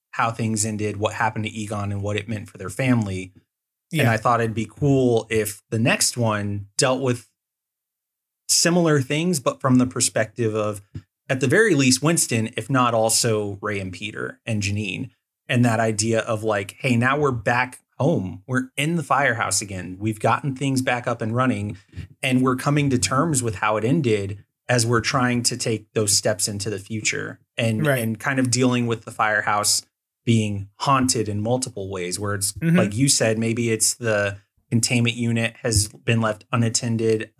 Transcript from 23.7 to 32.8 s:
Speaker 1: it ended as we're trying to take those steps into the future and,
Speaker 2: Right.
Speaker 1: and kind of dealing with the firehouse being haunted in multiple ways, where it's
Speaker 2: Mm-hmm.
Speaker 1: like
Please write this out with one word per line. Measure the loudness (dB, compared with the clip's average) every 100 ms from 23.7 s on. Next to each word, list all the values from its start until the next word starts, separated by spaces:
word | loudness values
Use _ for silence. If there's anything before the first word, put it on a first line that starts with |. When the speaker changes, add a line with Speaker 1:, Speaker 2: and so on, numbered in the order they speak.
| 2
Speaker 1:
it |
ended | 2 2 2 0 -2 -10 -16 _ 0
as | 0 2
we're | 2
trying | 2 0 2 0
to | -2 -2
take | -2 -4 -2
those | -2 2 2
steps | 0 -2 -4
into | -4 -6
the | -8
future | -8 -6 -4 -4 -8 -12 _ -2
and, | 0 2 2
Speaker 2:
Right. | 0
Speaker 1:
and | -2 -4
kind | -2 0
of | 0
dealing | 2 2 2 0
with | -2
the | -6
firehouse | -2 0 2 2 0 0 -2 -4 _ _ _
being | 2 2 2 -4 -8 -4
haunted | 2 2 2 0 -2
in | -2
multiple | 0 -2 -4 -8 -8
ways, | -6 -6 -4
where | -4
it's | -4 -4
Speaker 2:
Mm-hmm. | -2 2
Speaker 1:
like | 2